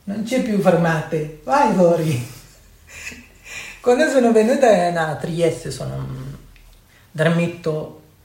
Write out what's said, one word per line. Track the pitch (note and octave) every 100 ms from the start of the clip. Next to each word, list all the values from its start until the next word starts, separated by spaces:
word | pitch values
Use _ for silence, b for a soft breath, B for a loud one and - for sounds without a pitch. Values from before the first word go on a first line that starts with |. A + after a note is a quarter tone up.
Non | G3 A3
c'è | A#3 B3+
più | A3 G3+
fermate. | F3+ E3+ E3 D#3+ - D#3+ D3+ -
Vai | B3+ C#4 A3
fuori." | F#3 E3+ E3 D#3+ B2 -
<laughs> | - - _ _ _ - - - - - - - - - -
Quando | B3 B3+ D#4
sono | C#4 A#3+
venuta | A3+ A3 - B3 F#3+ F3 E3+ D#3
a | C#3+
Trieste | E3 E3 E3 E3 C#3
sono | - C#3 C3+ C3+ C3 C3+ C#3 - - - - b b b
dormito | D3+ D#3+ E3+ E3+ - D#3+ D#3 - - - _